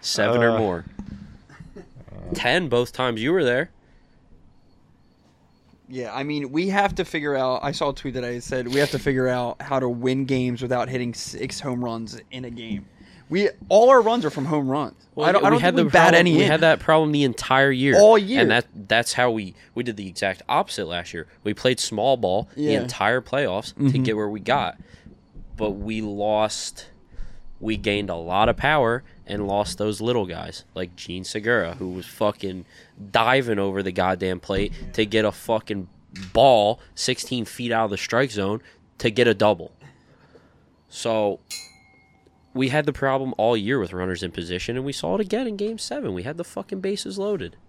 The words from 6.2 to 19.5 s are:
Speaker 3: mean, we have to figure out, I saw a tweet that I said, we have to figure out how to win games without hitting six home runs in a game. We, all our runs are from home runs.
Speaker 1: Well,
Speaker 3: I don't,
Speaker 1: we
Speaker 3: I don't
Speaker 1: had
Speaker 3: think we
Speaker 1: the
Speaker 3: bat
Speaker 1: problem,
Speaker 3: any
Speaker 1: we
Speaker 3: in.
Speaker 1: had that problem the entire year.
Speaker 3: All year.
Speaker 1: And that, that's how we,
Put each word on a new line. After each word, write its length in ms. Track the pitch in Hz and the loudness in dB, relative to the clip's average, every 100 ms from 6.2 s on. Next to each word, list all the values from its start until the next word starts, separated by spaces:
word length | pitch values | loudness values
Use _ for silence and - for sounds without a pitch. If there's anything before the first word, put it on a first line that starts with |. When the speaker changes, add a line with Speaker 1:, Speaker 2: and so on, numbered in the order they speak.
Speaker 3:
mean, 280 | 139 151 139 | -6 -6 -4
we 160 | 143 185 | -2 0
have 240 | 202 202 170 | 0 0 -2
to 100 | 185 | -4
figure 300 | 165 147 139 | -4 -2 -2
out, 260 | 131 127 | 0 -2
I 80 | 143 | -4
saw 180 | 139 147 | -2 -4
a 60 | 135 | -4
tweet 180 | 143 | -8
that 100 | 127 | -6
I 160 | 120 120 | -6 -8
said, 280 | - 127 120 | -6 -6 -2
we 120 | 135 | 0
have 120 | 143 | 0
to 80 | 143 | 0
figure 280 | 127 131 127 | -2 0 0
out 320 | 123 120 - | 0 -4 -6
how 180 | 135 135 | -4 -2
to 100 | 127 | -2
win 360 | 120 127 131 135 | -2 -2 0 0
games 360 | 131 123 117 | 0 0 -2
without 260 | 123 123 120 | -2 -2 -2
hitting 280 | 127 123 117 | -4 -4 -6
six 440 | - - 123 - | -12 -8 -8 -8
home 240 | 143 123 | -6 -4
runs 360 | 123 113 110 113 - | -4 -6 -10 -14 -16
in 160 | 131 127 | -14 -12
a 60 | |
game. 340 | 117 113 101 - _ - - - | -12 -8 -8 -10 _ -20 -20 -6
We, 220 | 165 202 - - | 0 0 -2 4
all 200 | 196 240 | 6 8
our 120 | 262 | 8
runs 220 | 220 233 160 | 6 2 -2
are 40 | |
from 160 | 143 135 | -2 -2
home 220 | 151 135 | 0 0
runs. 260 | 135 143 - _ - | -2 -4 -10 _ -2
Speaker 1:
Well, 120 | 151 | 2
Speaker 3:
I 40 | |
don't, 100 | 190 | 4
Speaker 1:
we 60 | 196 | 4
Speaker 3:
I 20 | |
don't 100 | 208 | 4
Speaker 1:
had 140 | 180 170 | 4 4
Speaker 3:
think 100 | 160 | 4
we 40 | |
Speaker 1:
the 0 | |
Speaker 3:
bat 100 | 175 165 | 6 8
Speaker 1:
problem, 60 | 170 | 8
Speaker 3:
any 160 | 175 156 | 6 4
Speaker 1:
we 60 | |
Speaker 3:
in. 80 | - | 4
Speaker 1:
had 100 | 156 | 4
that 180 | 165 156 | 4 4
problem 320 | - 160 156 | 4 4 4
the 120 | 147 | 2
entire 480 | 139 117 - 131 139 | 2 0 0 4 4
year. 240 | 131 139 127 | 4 4 8
Speaker 3:
All 180 | 214 220 | 10 10
year. 240 | 196 262 | 4 2
Speaker 1:
And 100 | 175 | 4
that, 140 | 113 - - 98 | 4 0 -10 2
that's 260 | 110 120 | 2 2
how 180 | - 123 | 2 2
we, 240 | 113 98 | 0 -6